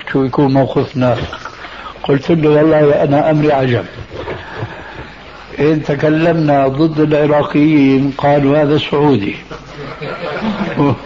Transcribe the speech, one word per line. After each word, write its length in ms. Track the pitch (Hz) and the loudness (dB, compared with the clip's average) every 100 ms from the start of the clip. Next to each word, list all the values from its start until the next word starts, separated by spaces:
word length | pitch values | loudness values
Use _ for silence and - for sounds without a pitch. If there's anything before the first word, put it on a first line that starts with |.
| - | -4
شو 120 | 139 | -2
يكون 280 | 131 - 139 | 0 2 2
موقفنا؟" 640 | 135 131 147 127 123 123 117 - - - - - - - - | 2 2 0 -2 0 0 0 -4 -10 -14 -16 -18 -16 -18 -8
قلت 280 | - 139 - | -2 -2 0
له: 200 | 170 151 | 2 4
والله 520 | 151 160 151 147 151 | 4 4 4 4 2
أنا 260 | 156 143 156 | 2 2 2
أمري 220 | 151 151 | 2 2
عجب، 320 | 139 131 117 85 - - - - - - - 110 - - - - - - - - - | 2 0 -2 -4 -12 -16 -12 -10 -10 -12 -12 -12 -12 -16 -16 -18 -20 -20 -20 -12 -2
إن 220 | 147 156 | 0 0
تكلمنا 840 | 151 143 151 156 170 165 151 143 135 | -2 -2 0 2 2 2 2 2 2
ضد 320 | 135 160 151 | 2 0 2
العراقيين 1120 | 151 151 147 147 139 147 151 151 135 135 139 131 | 2 2 2 2 2 2 4 4 4 4 0 0
قالوا: 440 | 143 147 139 147 | 2 2 4 2
"هذا 160 | 143 151 | 2 0
سعودي". 580 | - 151 151 120 98 - - - - 143 143 - 143 - 165 147 220 190 170 143 | 0 2 2 2 0 -8 -12 -16 -16 -14 -14 -12 -12 -10 -8 -6 -6 -4 -4 0
<laughs> 80 | 143 113 | 0 -2